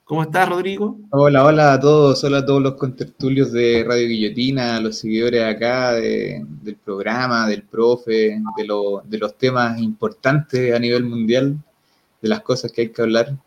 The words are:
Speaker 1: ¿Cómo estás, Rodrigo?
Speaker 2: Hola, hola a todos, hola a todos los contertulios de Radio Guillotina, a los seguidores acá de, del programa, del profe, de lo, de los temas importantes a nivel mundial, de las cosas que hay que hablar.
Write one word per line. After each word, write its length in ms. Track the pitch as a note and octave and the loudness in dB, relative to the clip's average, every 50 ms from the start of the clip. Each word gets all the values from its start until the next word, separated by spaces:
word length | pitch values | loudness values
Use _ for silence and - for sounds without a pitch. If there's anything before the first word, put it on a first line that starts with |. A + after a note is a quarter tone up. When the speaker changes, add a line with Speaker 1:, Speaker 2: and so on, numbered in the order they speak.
| _ | _
Speaker 1:
¿Cómo 200 | - D3+ D#3+ D#3 | -6 -2 -2 -2
estás, 260 | D#3 D#3+ F#3 F#3 F3 | -2 0 0 0 0
Rodrigo? 500 | F3 F#3 F3+ F#3+ G3 G3 G#3 A3 - - - - | 0 -2 -2 -4 -4 -4 -4 -6 -6 -10 -10 -2
Speaker 2:
Hola, 340 | C#3 C#3 C#3+ D3 C#3 C3+ C3+ | 2 4 4 6 6 6 6
hola 280 | D3+ D#3 D#3 D3 C#3+ C3+ | 6 6 6 6 4 4
a 60 | C3 | 4
todos, 420 | C#3 D3 D3+ D3+ C#3+ C#3 B2+ - D3+ | 4 6 6 6 6 4 4 2 0
hola 140 | C#3 C#3 C#3 | 0 0 0
a 60 | B2+ | 0
todos 160 | C3+ C#3 C#3 | 2 2 2
los 120 | C3+ C3+ C3+ | 2 0 -2
contertulios 760 | - C#3 B2+ B2+ - C3+ - _ - - C3 C3+ C3+ C3+ A#2 A#2 | -4 -6 -6 -6 -8 -10 -12 _ -4 -2 0 2 2 2 2 2
de 320 | A#2+ A#2+ A#2 A#2 A#2 A2+ | 2 2 4 2 2 2
Radio 220 | A#2 A#2+ A#2+ A#2+ A#2 | 0 0 0 0 0
Guillotina, 680 | A#2 A2 G#2+ G#2 G#2+ A#2+ B2 C3+ C3+ C3 B2 A#2+ A#2 | 0 -2 -2 -2 -2 -2 -2 -2 0 -2 -2 -2 -2
a 60 | A2+ | -2
los 160 | A2 A2 A2 | -2 -4 -6
seguidores 440 | - - A2 A2 A2 A#2 A#2+ A#2+ A#2 A2 | -6 -6 -4 -2 0 0 0 2 0 0
acá 500 | A2 G#2 G#2 A#2 A#2+ B2+ B2+ B2+ B2 A#2 | 0 -2 -2 -2 -2 0 0 0 0 0
de, 500 | A#2 A2 A2 A2 G#2+ G#2 G2 F#2+ - - - - - | 0 -2 -2 -2 -2 -4 -6 -8 -10 -12 -14 -16 -14
del 140 | G2+ G#2+ G#2 | -14 -14 -14
programa, 720 | _ _ G#2 G2 G2 G2 G#2+ A2+ B2+ B2+ B2 A#2 A#2 A2+ | _ _ -10 -8 -6 -6 -4 -4 -4 -2 -2 0 0 0
del 160 | G#2+ G#2 G2+ - | -2 -4 -6 -8
profe, 720 | _ - A2+ A#2 A#2+ B2 A#2+ - A2+ A2 A2 A2 G#2+ G#2+ G#2+ G#2+ G#2 G2 | _ -4 0 2 2 0 0 -2 -2 0 2 2 0 0 -2 -8 -6 -6
de 80 | G#2+ G#2+ | -8 -6
lo, 360 | G#2 G#2 G#2 G2+ G2+ G2+ G2 - | -4 -4 -4 -2 -4 -4 -6 -8
de 120 | G#2 G#2+ | -10 -8
los 200 | G#2+ G#2+ G#2 - | -6 -6 -6 -4
temas 420 | - C3 B2+ B2+ B2 A#2+ A#2 A#2 A#2 | -2 -2 0 0 0 -2 -2 -2 -4
importantes 960 | A2+ A2 A2 - - A2 - _ - C3 D3 D3+ D3+ - C3 B2+ B2+ B2 A#2 | -4 -4 -4 -4 -6 -8 -8 _ -2 0 0 0 -2 -2 -4 -2 0 0 0
a 40 | A#2 | 0
nivel 260 | A#2+ A#2+ A#2+ B2 B2 | 0 0 0 0 -2
mundial, 500 | A#2+ A#2 A#2 A2+ A2 A#2+ C3 C3+ C#3 D3 D3 - _ _ _ _ _ _ _ _ _ _ _ | -2 -4 -4 0 0 2 2 2 0 -4 -6 -10 _ _ _ _ _ _ _ _ _ _ _
de 60 | - | -4
las 140 | G#2+ G#2+ - | -4 -4 -4
cosas 320 | - - B2+ - - A2+ - | -2 -4 -4 -4 -4 -8 -4
que 80 | A#2 | -4
hay 80 | A#2 A2+ | -4 -4
que 120 | - - | -2 -4
hablar. 320 | A#2 A2+ A2 A2+ A#2 C#3 C#3 - _ | -2 0 2 0 0 -2 -4 -12 _